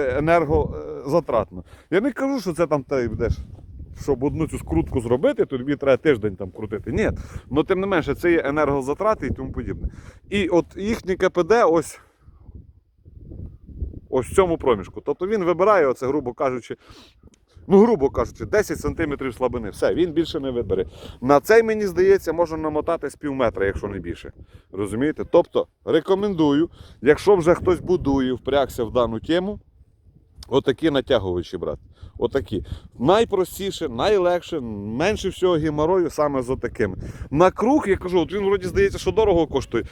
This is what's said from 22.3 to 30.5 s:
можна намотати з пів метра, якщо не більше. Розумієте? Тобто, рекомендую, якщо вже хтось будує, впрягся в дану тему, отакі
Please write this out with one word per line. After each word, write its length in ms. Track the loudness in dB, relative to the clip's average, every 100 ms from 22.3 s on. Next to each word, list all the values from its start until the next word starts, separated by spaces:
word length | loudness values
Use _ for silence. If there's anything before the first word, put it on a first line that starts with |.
можна 240 | -2 -2 -2
намотати 540 | -4 -2 -2 -4 -4
з 60 | -8
пів 180 | -8
метра, 320 | 0 0 2 -2
якщо 220 | -2 -6
не 100 | -8
більше. 340 | -8 -12 -14 -20 -20 -20 _
Розумієте? 520 | -8 -4 -2 -2 -2 2
Тобто, 340 | 2 4 -2 -4 _
рекомендую, 840 | 0 0 2 0 0 2 4 4 0 -4 -20 -2
якщо 340 | 2 4 6 4
вже 180 | 6
хтось 260 | 2 2 -2
будує, 520 | 0 -2 0 0 0
впрягся 520 | -4 -2 0 0 -4
в 80 | -2
дану 280 | 0 0 -2
тему, 400 | -2 -2 -2 -10 _ _ _ _ _ -20 _ -20
отакі 420 | -2